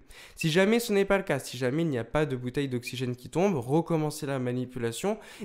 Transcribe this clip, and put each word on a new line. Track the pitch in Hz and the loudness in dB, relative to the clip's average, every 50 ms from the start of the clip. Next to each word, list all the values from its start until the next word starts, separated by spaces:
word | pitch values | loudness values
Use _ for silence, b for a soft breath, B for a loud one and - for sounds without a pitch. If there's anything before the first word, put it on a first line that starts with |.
| - B B B B B B | -18 B B B B B B
Si | - - 165 | -2 0 2
jamais | 147 180 190 208 226 240 | 4 6 6 6 6 4
ce | 233 - 208 | 2 2 2
n'est | 196 196 | 2 4
pas | 196 196 190 | 4 2 2
le | 185 | 2
cas, | - 156 135 | 0 -2 -2
si | - - - | -2 -6 -6
jamais | 123 131 123 127 156 170 | -2 -2 0 0 2 0
il | 165 | 0
n'y | 139 120 | 0 -2
a | 110 | -2
pas | - - 151 156 | 0 0 0 0
de | 143 131 | 0 0
bouteille | 123 123 123 123 147 143 135 | -4 -4 -4 -2 -2 -2 -2
d'oxygène | 127 120 123 - - 123 131 123 123 | -2 -4 -4 -6 -6 -4 -4 -4 -4
qui | 120 - 123 | -6 -8 -6
tombe, | - 151 180 208 190 | 0 2 2 2 2
recommencez | 139 110 123 139 165 170 170 170 156 156 151 147 - - | 0 0 2 2 2 2 2 0 0 0 -2 -4 -4 -4
la | 139 139 131 | -4 -2 -2
manipulation, | 123 123 123 127 127 127 - 127 117 117 113 - - 196 220 214 B B B B 214 | -2 -2 -2 -2 -4 -4 -4 -2 -2 -2 -2 -2 -2 -2 -2 -4 B B B B -4